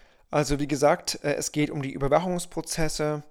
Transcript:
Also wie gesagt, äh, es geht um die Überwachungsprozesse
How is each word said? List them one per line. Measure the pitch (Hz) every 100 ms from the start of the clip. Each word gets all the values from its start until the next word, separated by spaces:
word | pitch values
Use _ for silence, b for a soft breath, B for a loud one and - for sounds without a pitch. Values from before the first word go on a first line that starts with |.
| B B _
Also | 151 139 143
wie | 147
gesagt, | 143 147 175 - -
äh, | 147
es | - -
geht | 151 147
um | 160
die | 135
Überwachungsprozesse | - 139 151 180 175 - 165 - - 156 - 151 151 -